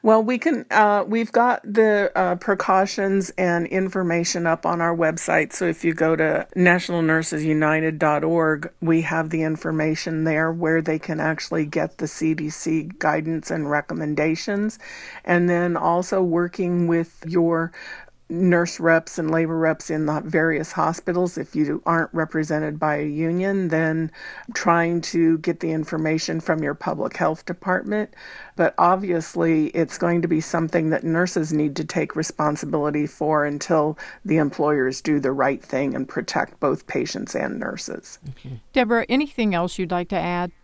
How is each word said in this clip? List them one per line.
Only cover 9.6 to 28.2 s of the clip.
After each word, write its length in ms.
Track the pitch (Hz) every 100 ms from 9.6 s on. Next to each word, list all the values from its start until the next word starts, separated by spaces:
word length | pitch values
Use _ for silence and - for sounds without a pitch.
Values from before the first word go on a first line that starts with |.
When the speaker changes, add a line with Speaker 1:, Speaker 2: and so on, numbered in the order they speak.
| 165 156 156 160 - 160
Speaker 1:
there 280 | 160 156 160
where 280 | 165 165 165
they 180 | 165 156
can 200 | - 156
actually 480 | 156 156 - 165 151
get 320 | 156 156 -
the 80 | 156
C 280 | - 160
D 160 | 156 151
C 380 | - 160 160 156 190
guidance 520 | 160 156 156 160 -
and 180 | 165 143
recommendations. 1120 | 147 - 165 151 151 151 165 - 202 214 - - - - -
And 240 | - 175 175
then 280 | 175 175 170
also 460 | 170 170 180 190
working 640 | 180 170 175 - 180 175 170
with 380 | 165 165 - 160
your 460 | 175 170 165 165 - - - - _ _
nurse 520 | 165 180 170 175 -
reps 400 | 165 165 165 -
and 100 | 160
labor 260 | 165 165 165
reps 320 | 160 156 -
in 180 | 156 151
the 140 | 151
various 480 | 156 165 165 151 160
hospitals. 680 | - 156 170 - 175 180 175
If 160 | -
you 260 | 156 147 147 -
aren't 260 | 165 160
represented 640 | 160 156 160 151 156 156 151
by 200 | 156 147
a 100 | 151
union, 640 | 147 165 175 190 196 180
then 420 | 160 160 160 160 - - - -
trying 480 | - - 170 170 170
to 360 | 160 170 160 165
get 220 | 160 165
the 100 | 165
information 680 | 160 151 160 156 160 - 160
from 200 | - 160
your 140 | 147
public 420 | 151 - - 135 -
health 300 | 165 160 -
department. 680 | 175 - 185 208 208 214 -